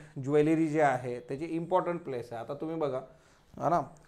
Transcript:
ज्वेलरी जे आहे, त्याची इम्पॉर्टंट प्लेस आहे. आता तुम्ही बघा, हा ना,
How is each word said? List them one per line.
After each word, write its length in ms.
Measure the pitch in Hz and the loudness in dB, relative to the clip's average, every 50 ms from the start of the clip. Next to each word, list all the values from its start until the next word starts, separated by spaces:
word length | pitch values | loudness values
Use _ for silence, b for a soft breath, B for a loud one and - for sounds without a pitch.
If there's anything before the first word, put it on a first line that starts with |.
| B B B | B B B
ज्वेलरी 500 | 143 127 135 147 151 147 156 160 156 160 156 | -8 -2 2 4 4 6 6 4 4 2 2
जे 120 | 147 160 151 | 4 4 4
आहे, 360 | 139 127 123 123 127 120 123 | 4 4 2 -2 -6 -8 -8
त्याची 240 | - - 143 135 160 | -8 -8 -8 -8 -6
इम्पॉर्टंट 540 | 165 165 165 170 175 190 180 170 175 175 165 175 | -4 -4 -4 -2 0 2 2 2 0 -2 -4 -6
प्लेस 280 | 143 131 120 113 - 120 | -6 -8 -8 -8 -8 -10
आहे. 80 | 113 117 | -10 -8
आता 120 | - 143 | -8 -8
तुम्ही 220 | 143 160 160 165 | -6 -6 -6 -4
बघा, 240 | 160 156 139 127 131 - - b b b b b b b b b | -2 -2 -2 -2 -4 -6 -10 b b b b b b b b b
हा 140 | - 131 143 | -4 0 0
ना, 120 | 170 170 131 - - - - | 0 0 0 -4 -10 -6 -2